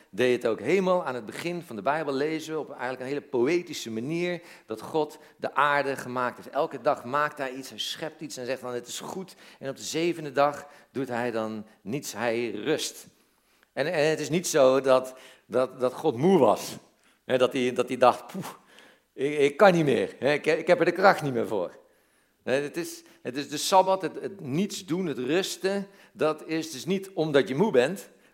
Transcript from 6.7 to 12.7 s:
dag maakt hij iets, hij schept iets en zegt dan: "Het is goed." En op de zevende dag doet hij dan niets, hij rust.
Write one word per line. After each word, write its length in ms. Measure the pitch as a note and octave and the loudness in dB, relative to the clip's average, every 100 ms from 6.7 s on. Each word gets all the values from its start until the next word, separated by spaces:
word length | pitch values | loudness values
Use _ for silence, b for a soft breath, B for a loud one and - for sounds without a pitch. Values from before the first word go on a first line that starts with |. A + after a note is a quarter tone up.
| C3+ | -2
dag 220 | B2+ C3+ | 0 0
maakt 340 | A#2+ C#3+ D3+ D3+ | -2 -2 -2 -2
hij 160 | C3 | -8
iets, 160 | C3 C3 | -8 -12
hij 100 | G#2+ | -10
schept 420 | - - D#3+ - | -8 -8 -10 -10
iets 160 | D3+ - | -12 -8
en 80 | B2 | -6
zegt 160 | C3 | -6
dan: 120 | B2 | -6
"Het 140 | A#2+ A#2+ | -8 -8
is 120 | - | -12
goed." 360 | - F#3+ F#3 - B B | -10 -10 -12 -16 B B
En 100 | C3+ | -10
op 60 | A2+ | -10
de 80 | |
zevende 480 | G#2 D3+ F3 D#3+ D3 | -6 -2 -2 -4 -2
dag 360 | C3+ C#3+ C#3+ - B B | 2 2 0 -12 B B
doet 160 | B2 C3 | -6 -4
hij 240 | A#2 B2 | -2 -2
dan 340 | A2 A2 A2 G#2 b | -2 -4 -6 -12 b
niets, 320 | F#2+ C#3 - | -8 -8 -6
hij 360 | G#2 A#2 A#2 A#2 | -4 -2 0 -2
rust. 580 | G2 A2 | -4 -2